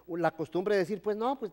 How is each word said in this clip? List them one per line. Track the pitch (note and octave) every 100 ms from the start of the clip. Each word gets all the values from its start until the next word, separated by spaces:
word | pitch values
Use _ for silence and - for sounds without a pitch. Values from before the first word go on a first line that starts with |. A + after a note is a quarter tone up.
| -
un, | E3+
la | D#3+
costumbre | - D3+ E3+ G3 G3+
de |
decir, | E3 G3+
"Pues | G#3+ G#3
no, | A#3+ C#4
pues | G#3